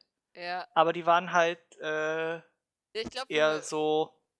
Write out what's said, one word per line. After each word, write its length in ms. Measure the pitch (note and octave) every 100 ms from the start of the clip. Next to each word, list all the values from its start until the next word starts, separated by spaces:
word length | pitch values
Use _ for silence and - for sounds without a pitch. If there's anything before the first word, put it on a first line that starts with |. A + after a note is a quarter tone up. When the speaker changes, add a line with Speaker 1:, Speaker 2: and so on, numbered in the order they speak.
| _ _ _
Speaker 1:
Ja. 320 | - F3 F3+ - -
Speaker 2:
Aber 180 | D#3+
die 120 | E3+ E3
waren 280 | E3+ F3+
halt, 260 | F3 E3+ F3 _ -
äh, 580 | D#3 D#3 D#3 D#3+ D#3+ E3 - _ _ _ _
Speaker 1:
Ich 160 | G#3+ A3+
glaub, 180 | B3 C4
wenn 80 | D#3
Speaker 2:
eher 180 | D#3 D#3
Speaker 1:
wir 60 |
Speaker 2:
so, 540 | - D#3 D#3 D#3 D#3 _ _ _